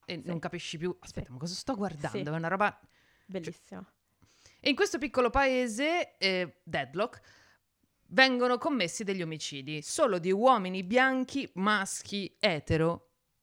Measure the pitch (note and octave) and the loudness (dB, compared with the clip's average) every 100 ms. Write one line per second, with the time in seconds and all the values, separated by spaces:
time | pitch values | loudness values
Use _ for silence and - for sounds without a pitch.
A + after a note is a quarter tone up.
0 | - F3 E3+ E3 E3 E3+ - D#3 F3+ - | -12 -10 -6 -6 -6 -8 -10 -6 -4 -6
1 | - - - B2 E3+ F#3 - G#3 G3+ D3 | -10 -12 -12 -10 -8 -6 -6 -4 -4 -6
2 | D3+ - D3 D#3+ E3 G3 G#3 - _ _ | -6 -6 -4 -4 -2 0 0 -2 _ _
3 | _ _ - F#3 D#3+ - _ F#3 F#3 _ | _ _ -12 -10 -10 -12 _ -18 -18 _
4 | _ _ _ _ - _ C#4+ C4+ G4+ C#4 | _ _ _ _ -20 _ 0 2 0 0
5 | D4 B3+ A#3+ C4+ C4+ B3+ B3 G#3 D4+ F4 | -2 0 2 2 2 2 0 0 0 0
6 | - _ F#3+ F#3 E3 - E3 D#3 C3 E3 | -2 _ -2 0 -4 -8 -6 -6 -4 -4
7 | A#3 - - _ _ _ _ _ _ _ | -4 -6 -20 _ _ _ _ _ _ _
8 | _ G3 C4 B3 B3 B3 D#4+ C4 E3+ - | _ 6 6 6 2 2 2 0 0 -2
9 | G3 F#3+ D#3+ D3+ - C#3+ C3+ D3+ - - | -4 -4 -4 -6 -8 -8 -8 -8 -4 2
10 | C4+ F3+ F3+ G3 C4 A#3 F#3 F#3+ F#3 B3 | 2 4 2 4 6 6 2 -4 2 4
11 | C4 C4 B3+ C#4 - F3 G3+ G#3 F#3+ - | 4 2 -2 -4 -6 0 2 2 0 -6
12 | - G3+ F#3 - G#3 D3+ - D#3+ E3 E3+ | -8 -8 -8 -2 0 0 0 2 2 0
13 | - _ _ _ | -10 _ _ _